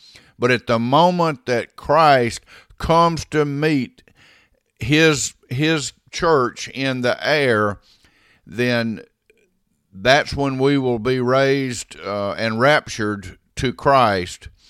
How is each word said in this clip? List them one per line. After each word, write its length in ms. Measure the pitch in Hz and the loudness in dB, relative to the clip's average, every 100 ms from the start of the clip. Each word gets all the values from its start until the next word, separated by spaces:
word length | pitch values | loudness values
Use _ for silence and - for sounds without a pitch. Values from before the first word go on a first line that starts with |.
| _ - _ - | _ -20 _ -4
But 120 | 123 | 0
at 160 | 117 - | 0 0
the 120 | 117 | 0
moment 640 | 120 143 175 180 165 143 | 2 4 4 2 -2 -4
that 320 | - 117 - - | -2 -4 -4 -12
Christ 640 | - 151 156 135 117 - _ - _ - | 0 4 6 4 2 -4 _ -20 _ -10
comes 480 | - 165 170 160 - | 0 2 2 0 -4
to 180 | 151 | -2
meet 580 | 147 139 156 143 120 _ _ _ _ _ _ _ _ - | -2 -2 0 0 -4 _ _ _ _ _ _ _ _ -12
his, 540 | 113 151 160 143 - - - | 0 2 4 2 -4 -10 -10
his 420 | 131 156 160 127 _ _ | -2 0 -2 -4 _ _
church 580 | - 165 147 120 - - | -4 2 2 0 -4 -14
in 340 | 123 135 127 | -6 -6 -2
the 200 | 120 - 113 | -2 -2 -2
air, 540 | 151 135 107 104 101 _ _ _ _ _ _ - | 0 2 2 0 -4 _ _ _ _ _ _ -16
then 560 | 101 123 120 113 90 - _ _ _ _ _ _ _ _ | -4 -2 0 -2 -8 -14 _ _ _ _ _ _ _ _
that's 420 | 95 117 143 - | -4 2 2 0
when 240 | 139 139 131 | -4 -4 0
we 200 | 139 143 | 0 0
will 200 | 131 120 | 0 -2
be 220 | 117 131 | -2 -2
raised, 800 | 123 131 135 139 135 120 - - | 0 0 0 0 -4 -8 -12 -12
uh, 320 | 90 101 101 | -8 -6 -4
and 260 | 92 113 110 | -4 -4 0
raptured 800 | 135 151 - - 104 101 - - _ - | 2 2 -2 -6 -6 -6 -10 -20 _ -6
to 180 | 131 | -6
Christ. 720 | - 143 135 113 98 90 - - _ _ | -2 2 4 4 0 -4 -12 -20 _ _